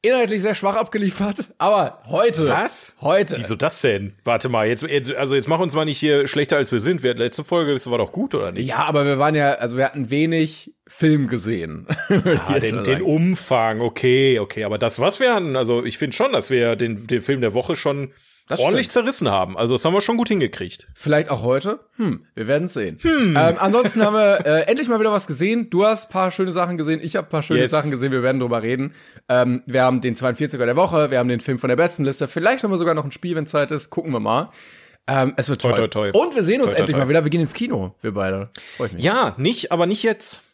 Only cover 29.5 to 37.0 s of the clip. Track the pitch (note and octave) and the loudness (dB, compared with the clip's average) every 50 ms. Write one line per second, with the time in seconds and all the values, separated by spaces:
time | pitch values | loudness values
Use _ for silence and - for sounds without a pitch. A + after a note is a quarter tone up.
29.5 | B2 B2+ - - B2 C3 B2+ B2+ B2+ B2 A#2 B2+ A2+ - B2+ B2+ A#2+ - D3+ D3 | 0 -2 -4 -2 0 2 2 4 2 2 0 -2 -4 -2 -2 -4 -2 -2 -4 -4
30.5 | - B2 B2 A#2 B2 D#3 F#3 E3 E3 D#3 D3+ C3+ C3+ B2 B2 B2 B2 A2+ - - | -2 -2 0 0 2 2 2 2 2 2 2 2 2 0 2 2 0 -2 -2 -4
31.5 | C3 A#2+ - B2+ B2+ C3 E3+ E3+ - - C#3+ C3+ C#3 - C#3+ C3 - E3 D#3+ G#3 | -4 -2 0 0 2 2 2 0 0 -2 -2 -2 -2 -2 -6 -4 -4 0 0 0
32.5 | B3+ C4 - G#3 F#3+ F3 E3+ E3 E3 D#3 C#3 C#3+ - - - F3 F3 D#3+ D3+ - | 0 0 0 -2 0 0 0 0 0 0 -2 -6 -10 -8 -6 -4 -4 -4 -4 -2
33.5 | - D3 C#3+ C#3 D#3 C#3+ - - - - E3 E3 C3 A2+ G#2+ A2 A2 C3 E3+ - | 0 -2 0 0 -2 -6 -6 -6 -6 -6 -4 -2 -4 -2 0 0 0 0 -2 -4
34.5 | - - - - - - - - _ _ _ - C3+ C3+ C3 C3 C3+ - B2+ - | -12 -20 -20 -20 -20 -20 -20 -20 _ _ _ -2 0 2 2 0 0 -2 -2 -2
35.5 | C#3 - - B2 A2+ A2 A2+ G#2+ - G#2+ G#2+ G2+ - G#3 D#4 F4 D4+ B3+ F#3+ D#3+ | -2 0 2 2 2 2 0 0 -2 -2 -2 2 2 2 2 4 0 0 2 2
36.5 | A3 C4+ C4 - - D#3+ - - D3 C#3 | 2 2 2 2 2 2 0 2 2 0